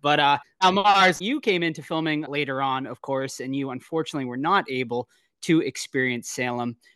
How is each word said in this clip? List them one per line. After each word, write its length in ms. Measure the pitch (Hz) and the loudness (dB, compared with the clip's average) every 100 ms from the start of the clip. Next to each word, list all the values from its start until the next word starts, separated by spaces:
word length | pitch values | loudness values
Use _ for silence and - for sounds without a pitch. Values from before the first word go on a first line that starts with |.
But, 200 | 143 147 | 0 4
uh, 180 | 143 143 - _ | 4 2 -2 _
Almars, 580 | 185 196 202 196 185 - | 2 4 6 6 6 4
you 200 | 196 285 | -2 -2
came 220 | 226 180 | 0 0
into 180 | 165 156 | 0 -4
filming 400 | - 160 160 151 | -4 -2 0 -2
later 400 | 143 143 143 135 | -2 -4 -2 -2
on, 240 | 135 131 127 | 0 -2 -4
of 140 | 123 | -8
course, 400 | - 135 135 - | -4 -4 -4 -6
and 160 | 131 135 | -6 -4
you 140 | 135 | -4
unfortunately 560 | 123 - 160 156 147 127 | -8 -4 -4 -2 -4 -6
were 100 | 123 | -4
not 280 | 156 202 - | 0 0 0
able 380 | 131 120 120 - _ _ _ | -4 -4 -4 -6 _ _ _
to 180 | - 160 | 0 2
experience 680 | 143 - - 135 127 120 - | 2 -4 -4 -2 0 -2 -6
Salem. 460 | - 123 123 120 120 _ | -4 -2 -2 -4 -8 _